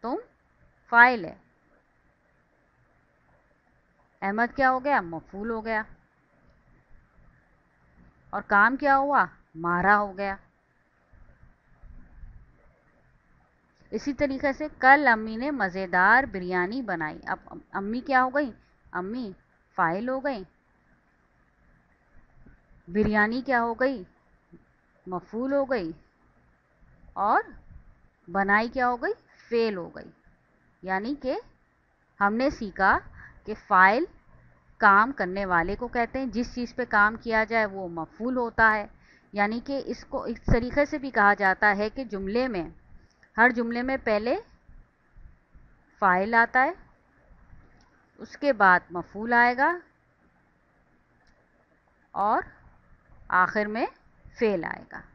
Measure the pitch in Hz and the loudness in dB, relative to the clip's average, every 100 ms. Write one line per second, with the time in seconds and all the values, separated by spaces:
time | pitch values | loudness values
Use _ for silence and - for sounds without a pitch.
0 | 226 320 494 _ _ _ _ _ _ 233 | -6 -8 -10 _ _ _ _ _ _ 6
1 | 240 240 160 - _ _ _ _ _ _ | 6 6 -6 -12 _ _ _ _ _ _
2 | _ _ _ _ _ _ _ _ _ _ | _ _ _ _ _ _ _ _ _ _
3 | _ _ _ _ _ _ _ _ _ _ | _ _ _ _ _ _ _ _ _ _
4 | _ _ 196 208 233 254 262 262 262 269 | _ _ -6 -2 -2 2 0 2 0 0
5 | 180 165 - 190 214 226 220 220 214 - | 0 -10 -12 -12 -8 -8 -4 -6 -6 -16
6 | _ _ _ _ _ _ _ _ _ - | _ _ _ _ _ _ _ _ _ -20
7 | _ _ _ _ _ _ _ _ _ _ | _ _ _ _ _ _ _ _ _ _
8 | - _ _ 196 202 208 214 269 285 269 | -20 _ _ -12 0 4 4 2 2 2
9 | 277 277 180 - _ 165 170 175 185 208 | 4 0 0 -4 _ -8 -2 0 4 4
10 | 208 190 202 196 _ _ _ _ _ _ | 2 -6 -8 -8 _ _ _ _ _ _
11 | _ - - _ - _ _ _ - - | _ -20 -20 _ -20 _ _ _ -20 -20
12 | - - - - - _ _ _ _ _ | -20 -20 -20 -20 -20 _ _ _ _ _
13 | _ _ _ _ _ _ _ _ - 220 | _ _ _ _ _ _ _ _ -10 -8
14 | 285 269 285 269 285 269 302 - 262 277 | -6 -2 -2 -2 -4 -4 -8 2 6 6
15 | 277 226 220 220 262 285 196 180 190 180 | 6 2 0 -8 -6 -4 -4 -4 -4 2
16 | 190 233 269 190 180 180 180 240 233 175 | 4 4 2 -6 -6 -4 -4 -6 -6 -6
17 | 156 165 - 185 - - - 190 196 233 | -6 -10 -8 -10 -10 -20 -12 -8 -6 -8
18 | 247 262 254 262 285 202 _ _ _ 175 | 0 0 2 0 -4 -6 _ _ _ -10
19 | 185 240 226 180 _ _ _ - 170 180 | -8 -8 -10 -14 _ _ _ -2 -2 -2
20 | 240 262 277 240 185 _ _ _ _ _ | -6 -6 -6 -8 -12 _ _ _ _ _
21 | _ _ _ _ _ _ _ _ _ _ | _ _ _ _ _ _ _ _ _ _
22 | _ - _ _ - - _ _ - 185 | _ -20 _ _ -20 -20 _ _ -6 0
23 | 214 214 208 233 254 247 233 226 254 262 | 0 2 0 0 -2 -2 -2 0 -2 -2
24 | 208 _ _ _ _ 170 _ _ _ _ | -12 _ _ _ _ -20 _ _ _ _
25 | - 185 - 214 262 277 269 254 170 160 | -10 -10 -10 -8 -2 -2 0 -2 -4 -10
26 | _ _ _ _ _ _ _ _ _ _ | _ _ _ _ _ _ _ _ _ _
27 | - - 196 285 453 - - - - - | -18 -4 0 0 -2 -14 -20 -20 -20 -20
28 | _ _ - 180 196 208 233 254 247 240 | _ _ -8 -4 2 2 2 -2 -2 0
29 | 311 466 _ _ - 233 226 196 165 - | -4 -6 _ _ -4 0 0 -2 -10 -14
30 | - - _ _ _ _ _ _ 180 190 | -20 -20 _ _ _ _ _ _ -6 -4
31 | 220 285 254 349 - _ _ _ _ _ | -4 -6 -4 -6 -8 _ _ _ _ _
32 | _ _ 202 214 269 - 208 - 196 294 | _ _ -2 2 -2 -2 -12 0 2 2
33 | - - - - - 220 - 196 190 226 | 0 -20 -20 -20 -14 -14 0 6 6 6
34 | 349 - _ - - _ _ _ 214 196 | -2 -8 _ -20 -20 _ _ _ 6 6
35 | 226 269 185 185 196 175 170 202 240 240 | 4 0 -6 -4 0 0 0 -4 -6 -4
36 | 233 262 269 208 240 - 240 - 247 214 | -4 -4 -6 -4 -6 -6 -10 -8 -2 2
37 | 208 220 233 220 220 226 214 190 185 170 | 2 0 -4 -2 0 0 -2 -4 -10 -10
38 | 160 - 233 254 233 220 226 214 208 - | -12 -8 -6 -4 -4 2 4 4 -4 -14
39 | _ _ _ 202 202 233 240 277 - 240 | _ _ _ -2 -2 -2 -6 -8 -6 -10
40 | - 269 - 226 - 233 247 240 285 302 | -8 -10 -8 -8 0 2 2 -2 -2 -2
41 | 269 240 202 202 196 185 214 202 214 240 | -6 2 4 4 2 2 2 2 -2 -4
42 | 254 196 190 220 262 202 160 - - - | -10 -8 -4 -2 -2 -4 -8 -12 -20 -20
43 | _ _ _ - 240 240 233 233 254 269 | _ _ _ 2 2 4 -4 -4 -4 -4
44 | - 208 220 339 466 _ _ - - _ | 0 0 0 -4 -4 _ _ -20 -20 _
45 | _ - - - _ - - _ _ _ | _ -20 -20 -20 _ -20 -20 _ _ _
46 | 196 180 202 233 233 254 269 359 - _ | 2 2 2 2 2 2 0 -2 -16 _
47 | _ _ _ - _ - - _ _ _ | _ _ _ -20 _ -20 -20 _ _ _
48 | _ _ 240 - 285 233 202 180 - 180 | _ _ -20 -4 -2 4 6 4 2 -12
49 | 165 196 226 240 240 247 294 349 - _ | -12 -10 0 4 4 2 -2 -2 -10 _
50 | _ _ _ _ _ _ _ _ _ _ | _ _ _ _ _ _ _ _ _ _
51 | _ _ _ _ _ _ _ _ _ _ | _ _ _ _ _ _ _ _ _ _
52 | _ - 202 240 - - - _ _ - | _ -4 0 0 -4 -18 -20 _ _ -20
53 | _ - - 180 180 214 208 220 349 - | _ -20 -2 2 2 0 -4 -4 -6 -8
54 | _ _ - - 220 196 160 - - - | _ _ -20 -2 0 0 -4 -10 -14 -20
55 | - | -20